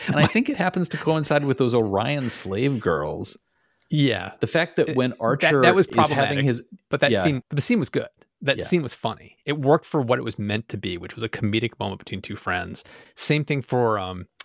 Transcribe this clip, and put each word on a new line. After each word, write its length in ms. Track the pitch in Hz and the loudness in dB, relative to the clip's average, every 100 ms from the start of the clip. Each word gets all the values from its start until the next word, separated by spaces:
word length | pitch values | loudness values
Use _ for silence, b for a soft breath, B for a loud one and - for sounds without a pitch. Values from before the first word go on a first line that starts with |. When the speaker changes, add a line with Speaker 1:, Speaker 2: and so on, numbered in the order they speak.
| B | B
Speaker 1:
And 80 | 147 | 2
I 40 | |
Speaker 2:
<laughs> 20 | |
My 40 | 151 | 4
Speaker 1:
think 240 | 220 269 | 4 0
it 60 | 285 | 0
happens 320 | 185 185 175 | -2 -2 -4
to 80 | 151 | -2
coincide 460 | - 160 147 147 | 0 0 2 2
with 120 | 143 131 | 2 2
those 160 | 127 | 2
Orion 560 | 120 110 98 117 147 123 | 2 2 0 0 -2 -2
slave 520 | - 98 98 135 131 | -4 -4 -2 0 0
girls. 580 | 95 80 76 78 - - _ _ _ _ _ | 0 0 -2 -6 -8 -10 _ _ _ _ _
Speaker 2:
Yeah. 420 | 151 139 101 92 - | 2 2 0 -6 -6
Speaker 1:
The 60 | 110 | -2
fact 280 | 165 170 - | 0 0 0
that 120 | 151 | 0
Speaker 2:
It, 60 | 131 | 2
Speaker 1:
when 140 | 127 | 0
Speaker 2:
that, 100 | - | 0
Speaker 1:
Archer 420 | 113 143 160 147 | 0 2 4 6
Speaker 2:
that 120 | 131 | 6
was 120 | 185 175 | 6 4
Speaker 1:
is 80 | |
having 140 | - 151 143 | 2 2 2
Speaker 2:
problematic, 280 | 135 - | 0 2
Speaker 1:
his 180 | 139 120 - - _ | 0 0 -6 -20 _
Speaker 2:
but 120 | 143 | 0
that 120 | 139 | 2
Speaker 1:
Yeah. 100 | 107 | 2
Speaker 2:
scene, 200 | 175 135 - | 2 0 -2
but 60 | 143 | -2
the 60 | |
scene 160 | - 240 | 2 0
was 120 | 131 | 0
good. 180 | - - - _ _ | -4 -6 -12 _ _
That 160 | 139 139 | -2 -2
Speaker 1:
Yeah. 60 | |
Speaker 2:
scene 180 | - 180 | 0 0
was 100 | 135 | 0
funny. 440 | - 117 - 73 _ - | -6 -8 -8 -14 _ -6
It 120 | 147 | 0
worked 280 | 135 156 - | 4 4 2
for 140 | 160 | -2
what 160 | 120 127 | 2 0
it 40 | |
was 160 | 117 - | 0 -4
meant 300 | 104 107 - | -4 -4 -4
to 60 | 104 | -8
be, 220 | 98 87 | -6 -6
which 160 | 90 | -10
was 80 | - | -8
a 60 | 113 | -8
comedic 500 | - 107 110 110 - | -4 -2 0 -2 -4
moment 180 | 101 95 | -8 -8
between 220 | - 98 | -10 -10
two 160 | - 104 | -10 -8
friends. 480 | - 90 87 - B B B | -4 -4 -4 -10 B B B
Same 300 | - - 151 | -4 0 0
thing 180 | 147 143 | 0 -4
for, 360 | 120 127 120 107 | -2 0 2 0
um, 280 | 92 90 92 - | -4 -10 -12 -14